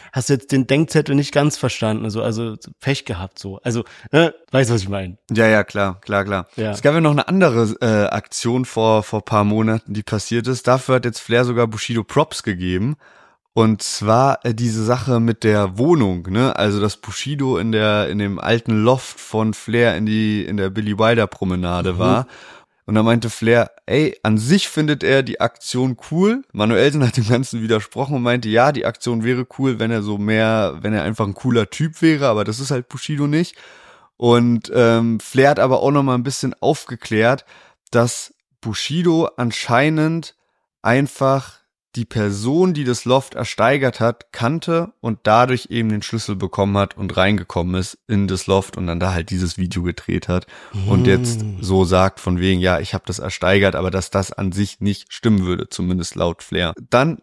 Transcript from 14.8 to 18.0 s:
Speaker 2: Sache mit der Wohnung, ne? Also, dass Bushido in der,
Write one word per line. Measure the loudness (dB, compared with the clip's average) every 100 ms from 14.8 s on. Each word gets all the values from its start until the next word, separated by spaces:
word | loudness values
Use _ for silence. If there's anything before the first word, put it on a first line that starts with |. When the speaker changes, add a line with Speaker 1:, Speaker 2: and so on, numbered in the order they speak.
Speaker 2:
Sache | -2 -2 0 0
mit | 0 2
der | 2 2 0 0
Wohnung, | 2 4 2 -2 -2
ne? | 0 0 0
Also, | 0 0
dass | -2 -4
Bushido | -12 -10 -6 -4 -2 -2
in | 0
der, | 0 2 2